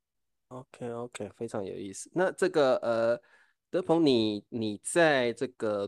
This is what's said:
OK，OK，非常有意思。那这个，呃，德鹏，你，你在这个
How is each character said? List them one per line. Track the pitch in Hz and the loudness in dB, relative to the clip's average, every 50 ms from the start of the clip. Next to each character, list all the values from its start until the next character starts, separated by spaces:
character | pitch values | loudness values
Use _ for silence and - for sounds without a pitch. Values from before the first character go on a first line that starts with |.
| _ _ _ _ _ _ _ _ _ - | _ _ _ _ _ _ _ _ _ -20
OK，OK， | 127 127 131 _ - - 127 120 117 117 120 123 - - 107 98 - | -18 -18 -18 _ -16 -14 -12 -10 -10 -10 -10 -12 -10 -12 -12 -12 -10
非 | - 117 | -10 -8
常 | 113 - 113 98 | -6 -6 -6 -6
有 | 92 92 | -6 -8
意 | 92 98 98 98 | -10 -10 -12 -12
思。 | - - - - | -14 -16 -6 -2
那 | 160 185 185 - | 0 0 0 0
这 | - 190 180 | 0 -2 2
个， | 180 160 143 131 127 - | 4 4 4 4 4 2
呃， | - 117 117 113 117 117 120 120 - _ _ _ _ _ _ _ _ _ | 2 0 0 2 2 2 0 0 -4 _ _ _ _ _ _ _ _ _
德 | - 170 | -4 -2
鹏， | 185 - 160 165 165 | 0 2 2 4 4
你， | 147 131 117 110 107 104 104 - _ | 4 4 4 2 0 -2 -4 -8 _
你 | - 120 110 107 104 101 - | -6 -4 -4 -4 -6 -6 -8
在 | - - 175 170 156 147 135 123 120 113 | -2 2 4 4 6 4 4 2 0 -2
这 | - 135 127 | -4 -6 -8
个 | - - - 107 104 101 101 | -6 -4 -4 -2 -2 -2 -4